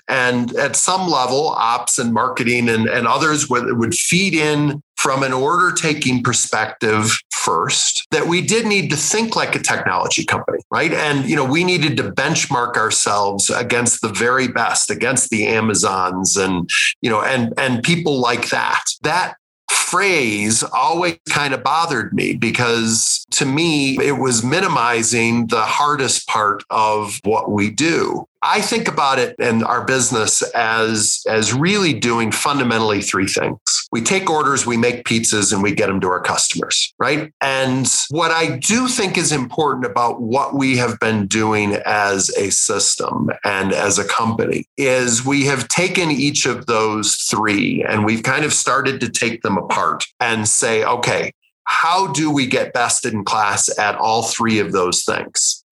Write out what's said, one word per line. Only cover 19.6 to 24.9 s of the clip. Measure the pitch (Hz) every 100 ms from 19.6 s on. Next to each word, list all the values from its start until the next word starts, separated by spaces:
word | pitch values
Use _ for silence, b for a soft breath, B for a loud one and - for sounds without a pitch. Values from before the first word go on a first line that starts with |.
| -
phrase | - - 175 196 170 120 104 107 107
always | - 117 143 170 175 165 -
kind | 147 143
of | 131
bothered | 131 156 170 127 101
me | 101 95
because | 92 117 - 120 117 113 113 - - -
to | - 139
me, | 139 170 147 139 131
it | 131 135
was | 131 117
minimizing | 120 165 190 127 120